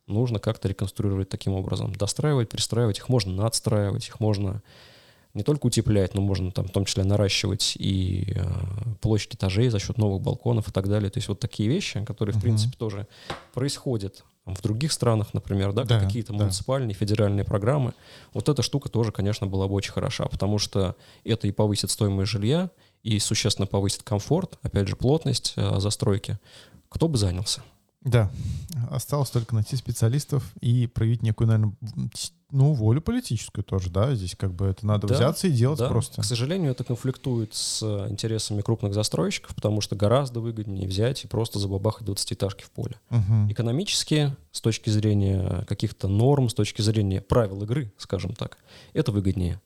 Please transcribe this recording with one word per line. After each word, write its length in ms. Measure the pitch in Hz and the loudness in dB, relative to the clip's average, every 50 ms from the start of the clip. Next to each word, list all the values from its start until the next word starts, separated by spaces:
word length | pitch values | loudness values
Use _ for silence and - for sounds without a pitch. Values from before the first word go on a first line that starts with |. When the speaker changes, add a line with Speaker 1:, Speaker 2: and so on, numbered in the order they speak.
| _ | _
Speaker 1:
нужно 320 | - 101 107 127 123 113 98 | -4 0 0 0 0 0 -2
как-то 260 | - 107 - - - | -2 -2 -2 -2 -2
реконструировать 640 | 95 95 - 104 98 - - 98 101 98 95 95 - | -4 -2 -2 -4 -4 -2 -2 -2 0 0 0 -2 -4
таким 240 | - - - 101 95 | -6 -6 -2 -2 -2
образом. 400 | 95 92 92 - 98 110 107 95 | -2 -2 -2 -4 -4 -4 -4 -4
Достраивать, 540 | - 101 104 - - 139 151 147 131 113 - | -4 -4 -4 -2 -2 0 2 2 2 0 -2
перестраивать, 500 | - 110 - - 107 113 120 110 98 - | -2 -4 -4 -2 0 2 2 2 0 -2
их 100 | - - | -2 0
можно 220 | 127 123 95 92 92 | 0 2 2 0 -2
надстраивать, 760 | 92 107 113 - - - - 107 104 101 101 104 110 - - | -2 -2 0 -2 -2 0 0 2 2 2 0 -2 -4 -6 -8
их 100 | - - | -6 -2
можно 440 | 107 107 104 98 101 95 101 104 - - - - - - - - - - _ _ _ _ _ | 0 0 2 2 0 -2 -4 -6 -8 -14 -20 -20 -20 -20 -20 -20 -20 -20 _ _ _ _ _
не 120 | 104 101 | -4 0
только 220 | - 151 143 - | 0 0 2 2
утеплять, 480 | 123 - 117 107 - 104 101 95 90 - | 2 2 2 2 4 4 4 2 2 0
но 60 | 98 98 | 0 0
можно 280 | 101 98 92 92 90 | 2 0 0 -2 -2
там 160 | 90 - 95 | -2 -4 -4
в 40 | 92 - | -2 0
том 120 | 101 98 | 0 0
числе 200 | - - 98 95 | 0 0 0 2
наращивать 720 | 98 101 104 104 95 - - - 95 95 - - - - - | 2 4 4 4 2 2 0 0 0 0 0 -2 -2 -2 -2
и, 540 | - 98 95 95 92 92 92 95 98 98 - | -2 0 0 2 0 0 0 -2 -2 -2 -2
э, 100 | 98 92 92 90 92 95 95 98 - - 117 107 - | -2 -2 -2 -2 -4 -4 -4 -6 -6 -4 -6 -6 -2
площадь 360 | - 107 110 101 - - - | 2 2 2 2 0 -4 -6
этажей 320 | - - 95 92 104 123 127 | -2 -2 0 2 4 4 4
за 100 | 113 98 | 2 0
счёт 180 | - - 151 | -2 -2 0
новых 240 | - 104 104 95 95 - | 2 2 2 2 0 0
балконов 440 | - 98 - - 120 120 110 104 - | -2 -2 -2 0 0 0 0 0 0
и 40 | - | -2
так 160 | - 95 98 | -2 0 2
далее. 200 | 101 107 104 92 | 0 2 0 0
То 100 | - 101 | -2 -4
есть 100 | 104 - | -4 -4
вот 100 | 101 - | -4 -4
такие 300 | - 101 - - 104 107 | -4 -6 -2 -2 0 2
вещи, 360 | 143 202 202 - - 104 101 | 2 0 -2 -4 -4 -6 -6
которые, 280 | - 101 - 110 101 98 | -6 -4 -4 -2 0 0
в 60 | 107 | 0
Speaker 2:
Мгм. 40 | 95 | 2
Speaker 1:
принципе, 340 | 120 113 107 107 120 127 | 2 2 4 2 0 -2
тоже 300 | - 120 107 98 101 104 - - - - - - - - - - | -4 -6 -6 -6 -6 -10 -12 -14 -20 -14 -14 -14 -14 -14 -10 -6
происходят 720 | 123 131 143 - - - 143 123 107 98 95 - - - _ _ _ _ | -4 -4 -4 -4 -4 -4 -2 -2 -2 -4 -6 -10 -12 -20 _ _ _ _
там 120 | 95 95 | -10 -10
в 40 | - - | -4 -2
других 280 | - 107 110 151 156 | -2 0 0 0 -2
странах, 420 | - - 120 117 113 110 104 - - | -2 2 2 2 4 2 0 0 -4
например, 400 | 98 - - 98 98 98 101 101 | -6 -4 -2 0 0 0 2 0
да, 120 | 110 139 | 0 2
Speaker 2:
Да, 160 | - 120 107 | 2 2 4
Speaker 1:
какие-то 320 | 98 95 104 117 104 - 104 | 4 2 0 -2 -4 -4 0
Speaker 2:
да. 80 | 104 | 0
Speaker 1:
муниципальные, 540 | 104 98 92 - - - 131 139 131 110 95 | 0 0 0 -2 -2 -2 -2 0 0 -2 -2
федеральные 500 | - 107 101 107 107 104 101 101 101 98 | -2 0 0 2 2 4 2 2 0 0
программы. 480 | - - 101 98 117 143 151 127 117 - - - - - - - - - | 0 0 0 2 2 2 2 0 -2 -4 -8 -16 -20 -20 -20 -20 -8 -8
Вот 140 | 110 - - | -2 0 2
эта 140 | 147 - 117 | 2 2 0
штука 260 | - - 139 - - | 0 -2 -2 -4 -2
тоже, 240 | - 110 117 107 - | 0 0 0 0 0
конечно, 340 | - 95 101 107 - 101 | 0 0 0 0 -2 -4
была 220 | 98 95 95 95 98 | -2 0 0 0 0
бы 60 | 101 | 0
очень 180 | 98 95 - - | -2 -2 -2 -4
хороша, 320 | 95 95 95 - - - | -4 -4 -4 -2 -2 -4
потому 320 | - - - 92 98 107 104 | -4 -2 -2 0 0 2 0
что 380 | - - - 101 95 87 - - - - - - _ | 0 0 0 0 0 0 -2 -6 -12 -20 -20 -12 _
это 220 | - 117 - - | -2 -2 0 0
и 60 | 101 95 | -2 2
повысит 380 | - 107 104 104 - - 92 - | 2 2 2 2 0 0 -2 0
стоимость 400 | - 113 101 98 95 95 98 107 | 0 2 2 2 2 0 0 0
жилья, 380 | 101 101 113 147 170 185 180 - _ _ _ _ _ _ | 0 0 2 2 0 0 -2 -6 _ _ _ _ _ _
и 160 | 113 107 101 | -2 0 0
существенно 460 | - - - - - 107 - - 98 - | 0 0 0 0 2 0 0 0 -2 0
повысит 340 | - 98 98 98 - - - | 0 0 0 0 -2 -4 -4
комфорт, 560 | - 107 101 - - 139 180 190 - - - - | -2 -2 -2 0 0 0 0 0 -4 -8 -8 -8
опять 260 | - - 101 98 98 | -2 0 0 0 0
же, 80 | 101 | -2
плотность, 560 | - - 123 151 160 - 135 117 - - - - | 0 2 2 2 2 2 0 -2 -2 -2 -4 -4
э, 220 | 117 104 101 101 98 | -2 -2 0 0 0
застройки. 600 | 98 101 - - - 107 98 95 - - 107 - - - - - - - - - _ _ | 0 0 -2 0 0 0 0 0 -2 -6 -8 -8 -10 -16 -20 -20 -20 -20 -20 -20 _ _
Кто 180 | - - 160 | -2 0 0
бы 100 | 170 147 113 | 2 2 2
занялся? 440 | 101 92 87 90 - - - - - - _ _ _ _ _ _ _ | 2 2 0 -2 -2 -4 -4 -6 -8 -16 _ _ _ _ _ _ _
Speaker 2:
Да. 280 | 131 113 120 107 95 - - - - - - - - - 123 117 120 | 2 4 4 4 2 0 -4 -4 -4 -4 -6 -6 -6 -4 -4 -4 -2
Осталось 380 | 139 131 - - 143 147 139 - | -4 -6 -4 -2 0 0 0 0
только 260 | - 120 113 - 117 | 0 -2 -2 0 0
найти 220 | 107 107 - - | 0 0 0 -2
специалистов 640 | 123 - - 117 - 113 113 120 147 - - 147 135 - - - - - | -4 -4 -4 -2 0 2 2 2 0 -2 0 -2 -2 -2 -4 -10 -4 0
и 240 | 123 120 127 117 | 2 2 2 2
проявить 360 | 117 - - 113 113 120 117 - | 0 0 0 0 2 2 2 0
некую, 260 | 113 107 - 117 110 | 0 2 2 4 4
наверное, 260 | 113 110 107 104 95 - - | 4 4 4 2 0 -4 -10
в-, 480 | 107 - 127 131 123 - - - - - _ _ _ | -10 -6 -6 -6 -6 -6 -8 -10 -10 -12 _ _ _
ну, 220 | 143 135 135 147 156 | 2 4 4 4 4
волю 300 | 120 107 110 117 156 160 | 4 4 4 4 4 2
политическую 600 | - 233 254 247 - 117 104 - - - 107 104 | 0 -2 -2 -2 -2 -4 -4 -4 -6 -8 -8 -6
тоже, 280 | - 95 95 90 92 | -2 -2 -2 -2 -2
да? 240 | 85 95 107 143 139 | 0 0 2 2 0
Здесь 200 | 107 92 90 - | -2 -2 -6 -6
как 180 | - - 95 87 | -4 -4 -4 -2
бы 100 | 85 95 98 | -2 -2 -2
это 180 | 92 - 110 | -2 -2 0
надо 200 | 104 104 104 104 | 0 0 2 2
Speaker 1:
Да, 80 | 101 101 | 2 2
Speaker 2:
взяться 320 | 95 120 143 202 - - 185 | 4 4 2 2 2 0 2
и 20 | 143 | 4
делать 260 | 117 117 131 160 - | 4 4 2 2 0
Speaker 1:
да. 80 | 117 139 | 0 0
Speaker 2:
просто. 340 | 120 113 - - - - 104 | 0 0 0 -2 -4 -4 -4
Speaker 1:
К 20 | |
сожалению, 460 | 107 123 110 123 139 180 196 170 135 | -2 -2 -2 -2 -2 0 0 0 0
это 120 | 127 - 123 | -2 -2 -4
конфликтует 680 | - 123 - - 131 127 - - 135 123 117 110 107 - | -4 -4 -2 -2 -4 -4 -2 -4 -2 -2 0 -2 -4 -4
с, 300 | - - - - - 113 | -6 -6 -4 -4 -2 -2
э, 240 | 110 104 101 98 107 | -2 -2 -2 -4 -4
интересами 520 | 104 98 - 113 113 107 - - 107 101 98 | -4 -4 -2 -2 -2 -2 -2 -2 -2 -2 0
крупных 320 | - 113 - - 104 98 | 0 0 0 0 0 0
застройщиков, 600 | 107 107 - - 160 175 202 185 - - - - | 0 0 2 2 0 0 0 -2 -4 -8 -10 -12
потому 280 | - - 107 104 104 101 | -2 0 0 0 0 0
что 140 | - 104 | -2 -2
гораздо 440 | 101 104 104 117 139 143 123 120 117 | 0 4 4 4 4 2 0 -4 -4
выгоднее 480 | 113 117 113 110 104 107 98 95 95 95 | -4 -4 -4 -6 -6 -6 -4 -4 -2 -2
взять 360 | 95 95 110 127 131 - - | 0 2 2 0 0 -2 -6
и 40 | 107 | -4
просто 300 | - 110 113 - - 101 | -2 -2 -2 0 -2 -2
забабахать 480 | 101 98 98 95 101 110 - - 110 | -2 0 -2 0 0 0 -2 0 -4
двадцатиэтажки 580 | 101 101 - - - - - 98 95 - - - | -6 -4 -4 -4 -6 -4 -2 -2 -4 -4 -6 -14
в 60 | - | -16
поле. 260 | _ - 117 120 117 - _ _ | _ -8 -8 -8 -8 -12 _ _
Speaker 2:
Мгм. 420 | 117 117 98 95 110 107 104 104 104 | 0 2 4 4 4 4 4 2 2
Speaker 1:
Экономически, 840 | - 113 117 123 151 208 - - - - - 151 151 147 143 139 - - _ | 0 0 0 0 -2 -2 -2 -2 -2 0 2 2 2 2 2 0 -4 -12 _
с 120 | - - - | -16 -2 0
точки 260 | 117 107 - - 113 | 0 0 0 0 2
зрения 800 | 107 107 104 107 104 101 98 98 98 95 95 92 92 92 104 - | 2 4 4 4 4 4 4 2 2 2 0 0 -2 -4 -2 -4
каких-то 400 | 107 - - 107 - - - 95 | -4 -2 -2 -4 -4 -4 -2 0
норм, 400 | 98 104 117 135 143 135 131 113 | 2 4 6 6 6 4 4 2
с 60 | - | 2
точки 260 | - 107 - - - | 0 -2 -2 -2 0
зрения 400 | 104 110 107 110 101 98 95 98 | 0 2 2 2 2 2 0 -2
правил 420 | - - 147 127 113 95 98 98 101 | 0 2 2 2 2 2 -2 -6 -4
игры, 280 | 104 123 151 135 104 - _ | -2 -2 -4 -4 -6 -10 _
скажем 340 | - - 98 92 95 - 113 | -8 -6 -6 -4 -4 -6 -8
так, 220 | - - - - - _ _ - - - - _ | -8 -10 -10 -10 -16 _ _ -20 -20 -20 -6 _
это 180 | 95 - - 98 | -2 0 2 0
выгоднее. 480 | 101 92 95 90 - 90 85 87 95 - | 2 2 2 0 2 0 -2 -2 -4 -10